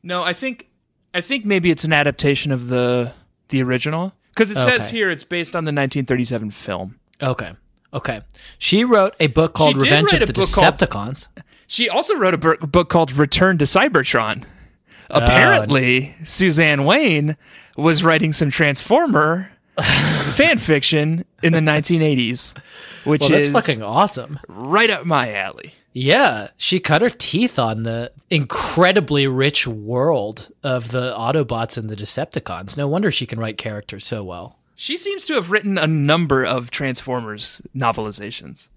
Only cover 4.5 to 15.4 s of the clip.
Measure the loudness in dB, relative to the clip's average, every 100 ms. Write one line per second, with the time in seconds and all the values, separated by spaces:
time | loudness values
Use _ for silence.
4.5 | 2 0 0 -2 -2 -2 -4 -6 -6 -4
5.5 | -4 -2 -2 -2 -2 -2 -2 -2 -4 -8
6.5 | -10 -8 -8 -10 -16 _ _ -4 -4 -8
7.5 | -14 _ _ _ -10 -8 -10 -12 -20 -20
8.5 | -8 0 2 4 4 4 2 0 2 0
9.5 | 4 2 4 4 4 4 2 2 2 2
10.5 | 4 4 4 -2 -2 -8 -10 -14 -20 -20
11.5 | _ _ -4 -2 0 0 0 2 2 2
12.5 | 0 2 2 4 2 2 2 2 4 4
13.5 | 4 2 4 4 2 2 0 0 -4 -10
14.5 | -20 -20 _ _ -20 -2 2 4 6